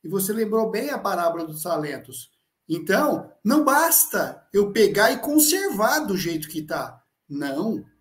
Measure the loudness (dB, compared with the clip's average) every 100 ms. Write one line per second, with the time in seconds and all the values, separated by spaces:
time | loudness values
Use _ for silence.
0 | -4 -4 -2 -2 0 0 0 -2 -4 -4
1 | -4 0 0 -2 -8 -8 -4 -4 -4 -10
2 | -14 -18 -18 _ _ _ -8 -6 0 2
3 | 2 -2 -6 _ 2 4 4 4 4 2
4 | 2 -2 -4 -6 _ 0 2 4 4 6
5 | 4 2 2 4 4 2 -2 0 0 0
6 | -2 -4 -4 -6 -6 -10 -6 -8 -8 -14
7 | _ _ _ -8 -4 -4 -2 -4 -8 _